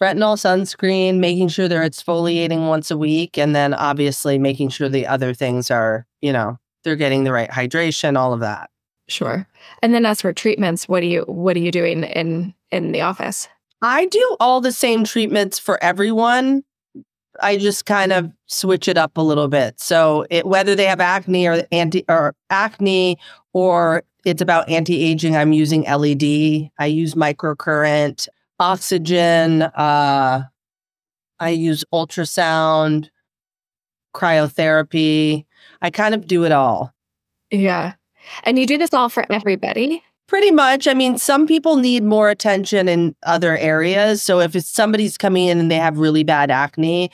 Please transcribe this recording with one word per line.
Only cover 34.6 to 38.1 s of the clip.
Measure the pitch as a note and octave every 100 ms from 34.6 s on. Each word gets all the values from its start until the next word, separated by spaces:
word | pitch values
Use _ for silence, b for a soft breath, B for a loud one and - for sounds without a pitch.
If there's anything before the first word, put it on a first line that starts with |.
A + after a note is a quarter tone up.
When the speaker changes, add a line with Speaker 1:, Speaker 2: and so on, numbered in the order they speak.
| D#3+ D#3 D3+ E3 D#3 D#3 D#3 D3+ - b b b
Speaker 1:
I | F3
kind | F#3+ G#3+
of | G#3+ E3
do | F3
it | E3+
all. | C#3+ C3 G2 B2+ _ _ _ _ _ _
Speaker 2:
Yeah. | G3+ G3 F3 E3 - _